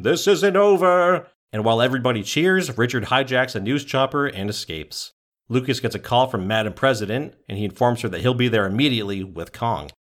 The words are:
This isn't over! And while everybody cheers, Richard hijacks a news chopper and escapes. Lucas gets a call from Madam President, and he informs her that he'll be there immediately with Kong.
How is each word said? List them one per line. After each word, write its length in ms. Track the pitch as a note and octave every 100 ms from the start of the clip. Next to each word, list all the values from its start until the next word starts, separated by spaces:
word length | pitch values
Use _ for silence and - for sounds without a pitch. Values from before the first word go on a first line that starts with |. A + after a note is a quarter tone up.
This 220 | F#2 E3+
isn't 300 | - G3 G3+
over! 720 | F#3+ G#3 F#3+ F3+ F3+ F3 F3+ - _ _
And 100 | G#2+
while 160 | A2 A2+
everybody 440 | B2 C3 B2 A2+
cheers, 520 | G2 - F3 F#3+ E3
Richard 300 | A#2 A#2+ B2+
hijacks 500 | G#2 C3 C#3 B2+ B2+
a 40 | G#2+
news 260 | G2 C#3
chopper 400 | C#3 C3+ C3+ D3
and 240 | C#3+ - G2
escapes. 640 | G#2 - D#2+ D2+ - - _ _ _ _
Lucas 320 | A#2+ B2+ B2
gets 140 | A#2
a 60 | G2+
call 260 | - A#2+ B2+
from 200 | A#2 F#2
Madam 260 | A2 G#2+
President, 600 | F2+ C3+ A#2+ G#2 A2+ D3+ _ _
and 100 | G2
he 60 |
informs 360 | G#2 - B2 A#2+
her 80 | A2+
that 120 | F2
he'll 120 | B2
be 140 | B2+ B2
there 180 | A2
immediately 580 | G2 G2+ C#3+ A#2+ G2+ G2
with 300 | F#2+ E2 E2+
Kong. 380 | - A#2 F#2+ C#2+ -